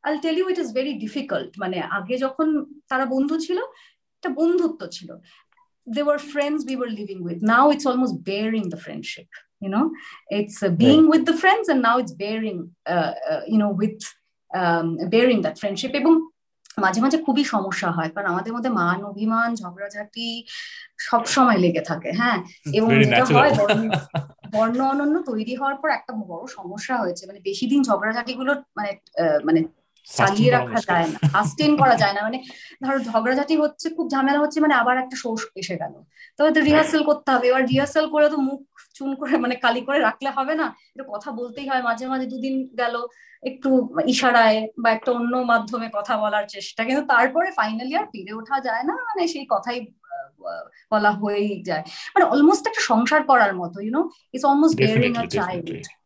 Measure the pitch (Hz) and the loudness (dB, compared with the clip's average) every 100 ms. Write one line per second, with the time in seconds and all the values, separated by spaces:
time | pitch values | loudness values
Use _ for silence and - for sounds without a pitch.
0 | - 302 320 320 370 359 262 233 277 233 | -4 -2 -2 0 0 -2 -2 -4 -4 -6
1 | 214 - - - - 196 185 180 143 196 | -8 -8 -4 -6 -6 -8 -6 -4 -4 -6
2 | 185 247 269 269 311 302 - - _ 262 | -4 -4 -4 0 0 0 -4 -16 _ -4
3 | 262 262 285 320 - 359 523 - - _ | -2 0 0 -2 -2 -4 -6 -12 -20 _
4 | _ _ - 269 330 359 339 - 175 - | _ _ -8 0 2 2 0 -4 -12 -14
5 | 175 - _ _ _ _ _ _ - 226 | -18 -20 _ _ _ _ _ _ -8 -2
6 | 294 294 294 285 285 302 254 262 240 208 | 0 0 -2 -4 -2 -2 -4 -6 -6 -6
7 | 202 185 170 170 214 233 285 294 277 247 | -8 -8 -8 -2 2 6 6 4 0 0
8 | 254 175 - 202 220 220 185 170 - 151 | 0 -2 -4 -4 -2 -2 -4 -10 -12 -12
9 | 160 - - - _ _ 190 202 320 320 | -12 -14 -18 -20 _ _ -4 -2 -2 -4
10 | - - - 202 208 - 196 165 247 311 | -18 -20 -6 -4 -4 -4 -2 4 6 8
11 | 320 320 339 320 370 453 392 269 233 247 | 8 6 2 2 4 4 2 2 4 2
12 | 214 175 202 220 220 180 165 _ - 175 | -2 -8 -6 -4 -6 -8 -12 _ -2 -2
13 | 156 - - 156 208 214 208 185 214 - | -2 -4 -6 -6 0 2 2 0 -2 -4
14 | - - _ _ _ 185 175 170 165 160 | -16 -18 _ _ _ -2 2 2 0 -2
15 | 180 226 247 220 160 - 202 190 262 285 | 2 4 4 4 0 -4 -6 -6 -4 0
16 | 285 320 320 _ _ _ _ - 190 196 | 4 4 2 _ _ _ _ 0 0 2
17 | 269 320 320 254 277 214 190 - 185 170 | 2 2 2 0 0 -2 -2 -4 -2 -2
18 | 160 196 196 180 214 233 247 214 175 185 | -4 -4 -4 -4 -4 -6 -2 0 0 -2
19 | 202 202 220 226 233 226 180 180 202 208 | -6 -4 -2 0 -2 -4 -10 -12 -12 -12
20 | 208 226 233 233 233 - - - - - | -12 -10 -8 -10 -12 -16 -16 -16 -20 -14
21 | - 233 233 269 247 196 175 165 - 156 | -2 0 2 2 4 6 4 2 -4 -6
22 | - 180 240 196 - - 147 214 226 139 | -4 -2 0 -2 -6 -14 -4 0 4 6
23 | - 117 254 143 285 - 202 220 220 180 | 6 6 6 6 6 4 2 2 0 -4
24 | - 160 - _ - 214 226 240 269 277 | -4 -8 -8 _ -4 0 0 2 0 0
25 | 285 320 - 220 220 254 269 277 311 - | 0 -2 -2 -6 -6 -4 -4 -2 -2 -2
26 | - 220 180 170 262 - 180 208 - 247 | -4 -10 -10 -12 -14 -14 -14 -12 -6 -4
27 | 180 175 190 202 196 202 247 285 254 190 | -4 -6 -12 -10 -8 -4 0 2 4 2
28 | 214 226 240 247 262 285 - - 208 202 | 0 -4 -6 -4 -2 -2 -4 -8 -8 -8
29 | _ - 165 151 147 160 160 _ _ _ | _ -2 2 2 2 2 2 _ _ _
30 | - - 196 202 240 247 226 226 - 175 | -10 0 2 4 4 4 0 -4 0 0
31 | 165 151 151 185 220 - 302 302 262 233 | 0 0 2 2 -2 0 2 4 4 4
32 | 202 202 214 254 - - - - 262 269 | 2 0 -4 -6 -10 -20 -20 -8 -2 -2
33 | 226 220 233 262 285 311 302 - 330 330 | 0 -2 0 0 2 2 0 -2 -8 -6
34 | 269 269 269 294 302 302 294 262 240 254 | -2 0 2 2 0 2 2 4 2 0
35 | 254 254 240 220 - 190 185 170 147 - | -2 -8 -6 -6 -8 -12 -8 -8 -8 -12
36 | _ _ - - 302 311 294 302 311 311 | _ _ -20 0 2 4 4 4 4 2
37 | 302 294 - 254 247 254 254 262 285 311 | 2 0 2 2 4 2 2 0 2 0
38 | 311 302 302 294 269 277 - _ - - | 0 4 4 2 -2 -4 -12 _ -20 -10
39 | 269 269 277 262 247 247 247 247 254 285 | -8 -6 -2 0 0 0 0 0 0 2
40 | 226 220 269 269 262 311 262 - _ - | 2 0 -4 -4 -2 -2 -4 -6 _ -18
41 | - 208 208 220 247 277 277 262 240 226 | -12 -10 -10 -10 -10 -8 -4 -2 -2 -4
42 | 262 262 254 240 269 269 262 226 240 233 | -4 -4 -4 -6 -4 -4 -4 -2 -2 -2
43 | 240 _ _ _ 269 262 269 262 226 - | -8 _ _ _ -12 -4 2 2 2 -2
44 | 240 - 262 240 226 214 220 - 233 226 | 0 2 4 6 4 4 -2 -2 0 0
45 | - 240 233 254 240 233 214 240 226 208 | -2 -2 -2 -2 2 0 0 -8 -6 -6
46 | 208 220 214 208 202 196 - - 233 277 | -4 -2 0 -2 -4 -12 -12 -6 -2 -2
47 | 294 240 254 330 370 - 214 220 254 330 | 2 2 4 2 -2 -2 -4 -4 -4 -4
48 | 415 220 185 220 226 269 254 226 277 508 | -4 -12 -12 -14 -6 -4 -4 -4 -4 -6
49 | 466 415 339 311 269 220 247 247 220 _ | -6 -4 -4 -4 -4 -2 -2 -8 -10 _
50 | _ 698 - _ - 85 - _ _ 214 | _ -16 -16 _ -14 -12 -16 _ _ 2
51 | 208 208 208 202 208 190 175 156 160 - | 2 0 -2 -2 -2 -4 -6 -6 -8 -16
52 | - 403 349 277 302 415 453 453 - 226 | -2 2 4 6 6 4 -2 -4 0 2
53 | 247 302 302 254 202 185 175 185 214 269 | 4 2 4 4 4 0 -8 -8 -4 -2
54 | 339 _ _ - 277 285 320 320 208 220 | -4 _ _ -2 2 4 4 4 2 4
55 | 247 233 - 208 180 180 165 165 - _ | 2 -2 -4 -4 -4 -6 -8 -12 -14 _